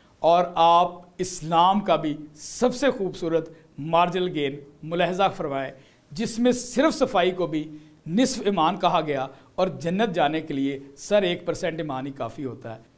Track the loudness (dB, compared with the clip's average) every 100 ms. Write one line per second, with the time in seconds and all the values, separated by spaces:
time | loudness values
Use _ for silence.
0 | _ _ 2 4 2 4 6 6 4 -2
1 | -16 -8 -8 -6 0 4 4 4 2 0
2 | 0 -6 -10 -16 -14 -2 0 2 0 0
3 | -4 -4 -2 -2 -2 -12 _ -10 0 2
4 | 2 0 -2 -2 -4 -4 -12 -16 -6 0
5 | 0 2 0 0 -6 -4 -6 -10 -20 _
6 | _ -6 -4 2 2 2 0 2 2 2
7 | 2 2 2 0 -2 -4 -6 -12 -20 _
8 | -2 2 2 2 -2 2 2 2 2 2
9 | 0 -2 -4 -10 _ -2 -2 -2 -4 0
10 | 0 2 0 0 -4 -4 -2 -4 -10 -16
11 | 0 2 2 -2 -4 -4 -4 -4 -6 -6
12 | -8 -8 -8 -6 -10 -10 -14 -16 -18